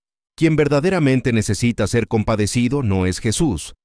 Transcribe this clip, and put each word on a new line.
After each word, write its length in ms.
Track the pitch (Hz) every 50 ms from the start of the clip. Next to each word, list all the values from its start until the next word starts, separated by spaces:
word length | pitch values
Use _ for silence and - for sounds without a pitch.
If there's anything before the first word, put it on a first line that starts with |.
| _ _ _ _ _ _ _
Quien 200 | - 160 165 160
verdaderamente 760 | 147 151 143 147 143 147 185 196 180 156 135 131 131 - 135
necesita 560 | 117 113 104 - 104 - - 120 117 - 110 98
ser 200 | - 120 110 -
compadecido 760 | - 113 104 - 113 104 107 98 - 123 120 123 131 143 135
no 220 | 104 95 95 92
es 140 | 92 90 -
Jesús, 560 | - 113 104 - 175 151 104 78 - - - _ _